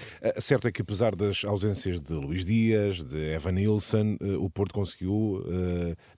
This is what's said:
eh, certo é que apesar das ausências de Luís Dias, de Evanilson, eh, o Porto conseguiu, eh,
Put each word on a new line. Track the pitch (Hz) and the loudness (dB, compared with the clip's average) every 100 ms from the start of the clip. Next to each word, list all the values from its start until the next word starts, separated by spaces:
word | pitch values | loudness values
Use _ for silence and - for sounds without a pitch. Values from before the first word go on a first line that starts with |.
| - - | -14 -4
eh, | 110 - | -2 0
certo | - 127 117 | 2 2 2
é | |
que | - | -2
apesar | 104 101 113 | -2 2 2
das | 92 104 95 | 2 0 0
ausências | 104 101 104 95 95 87 | 0 0 0 0 -2 -4
de | 69 | -4
Luís | 80 69 92 | -4 -2 -2
Dias, | 85 113 113 107 101 90 | 2 4 4 4 2 -2
de | 67 76 78 | -6 -4 -2
Evanilson, | 80 85 92 104 107 - 110 107 101 | -2 0 2 2 2 2 2 2 0
eh, | 101 92 | -2 0
o | 95 | -2
Porto | - 101 | -2 -2
conseguiu, | 104 95 - 90 107 107 95 - | -2 -4 -4 -2 0 0 -2 -4
eh, | 90 90 87 85 85 - | -2 0 0 -2 -6 -10